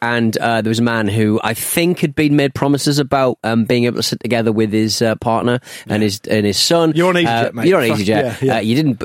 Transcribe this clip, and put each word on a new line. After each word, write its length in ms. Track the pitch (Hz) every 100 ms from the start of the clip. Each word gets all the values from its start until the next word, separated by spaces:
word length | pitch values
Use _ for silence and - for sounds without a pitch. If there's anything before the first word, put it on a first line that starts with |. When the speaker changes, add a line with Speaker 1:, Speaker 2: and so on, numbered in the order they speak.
Speaker 1:
and, 360 | 117 120 113 -
uh, 200 | 117 113
there 60 | 110
was 100 | 113
a 40 |
man 240 | 120 117 107
who 320 | 107 107 107
I 120 | 107
think 460 | 117 - - 170 180
had 140 | 160 143
been 200 | 151 147
made 180 | 139
promises 460 | - 139 143 147 147
about, 380 | 135 139 131 - 110
um, 180 | 113
being 220 | 107 120 120
able 100 | -
to 80 |
sit 160 | 110 -
together 320 | 110 117 113
with 220 | 107 110
his, 280 | 107 110 -
uh, 140 | 117 110
partner 460 | 120 113 104 123 - - -
and 140 | 104
Speaker 2:
Yeah. 40 | 107
Speaker 1:
his, 120 | 98 -
and 160 | 107 104
his 120 | 98
son. 340 | - 170 165 151
Speaker 2:
You're 100 | 180
on 80 | 175
EasyJet, 320 | 165 117 117
Speaker 1:
Uh, 40 |
Speaker 2:
mate. 120 | 117 143
Speaker 1:
you're 140 | 185
on 60 | 117
Speaker 2:
Fuck, 100 | 110
Speaker 1:
EasyJet. 80 | 98
Speaker 2:
yeah, 280 | 107 127 104
yeah. 140 | 135 113
Speaker 1:
Uh, 20 |
you 160 | 110 123
didn't, 260 | 156 113